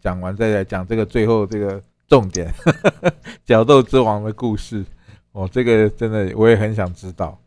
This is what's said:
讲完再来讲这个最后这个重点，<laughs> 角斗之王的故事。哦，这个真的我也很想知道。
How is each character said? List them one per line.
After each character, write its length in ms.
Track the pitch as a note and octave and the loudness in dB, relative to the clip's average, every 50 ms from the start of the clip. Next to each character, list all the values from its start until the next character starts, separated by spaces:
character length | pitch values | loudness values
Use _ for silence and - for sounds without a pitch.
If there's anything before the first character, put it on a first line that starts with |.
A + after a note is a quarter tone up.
讲 180 | - G2 F2+ F2+ | -8 -6 -6 -6
完 140 | F2+ F#2 G2 | -8 -8 -6
再 140 | G2+ A2+ A2 | -4 -2 0
来 140 | G#2+ G2+ F#2+ | 0 -2 -2
讲 240 | - G#2 F#2 F2+ F#2 | -4 -6 -8 -6 -4
这 80 | A2+ | -4
个 100 | A2 G#2+ | -4 -4
最 200 | - - A#2+ G#2+ A2+ | -2 -2 0 0 2
后 180 | A#2 A2 G#2 | 2 0 0
这 140 | F#2 A2 G#2 | -2 -4 -4
个 220 | G#2 G2 G2 G2+ - _ _ _ _ - | -4 -4 -6 -8 -10 _ _ _ _ 4
重 200 | D3 C3 G#2 F#2 | 4 4 4 2
点， 240 | - F2 E2+ E2 - - - E3 - - - G3 - | -6 -6 -6 -6 -8 -4 0 0 0 2 0 -2 -2
<laughs> 480 | - - F3 - - - - - - _ | 0 -2 -4 -4 -4 -12 -20 -20 -8 _
角 180 | - A#2+ A2 A2 | 2 4 4 6
斗 200 | A#2+ C#3+ C3+ A#2+ | 6 6 6 6
之 160 | - - C3 | 4 2 2
王 240 | A#2+ A2 G#2 G#2 G#2+ | 2 2 0 -2 -4
的 80 | G#2+ | -8
故 240 | G#2 - B2+ A#2 G#2+ | -8 -6 -4 -4 -4
事。 300 | G#2 - - A#2 G#2 F#2 - - - _ _ - - _ _ - | -6 -8 -8 -10 -10 -10 -12 -14 -20 _ _ -20 -20 _ _ -12
哦， 160 | G2+ F#2 F2+ | -10 -8 -6
这 120 | - B2 B2+ | -2 -2 2
个 260 | A#2+ A2+ G#2+ G#2+ G#2 | 2 4 4 4 2
真 200 | G#2 - A#2 A2+ | 0 -2 -6 -4
的 220 | A2 G#2+ G2 F#2 - | -4 -4 -4 -4 0
我 120 | - A2 A2+ | 2 4 4
也 80 | A2+ | 4
很 180 | G2+ G#2+ G#2+ A2 | 4 2 -2 -4
想 200 | G#2+ F#2+ F2+ F2 | -4 -6 -6 -8
知 180 | - - F#2 | -12 -16 -16
道。 260 | E2+ - F#2 - - - _ | -10 -10 -10 -10 -10 -14 _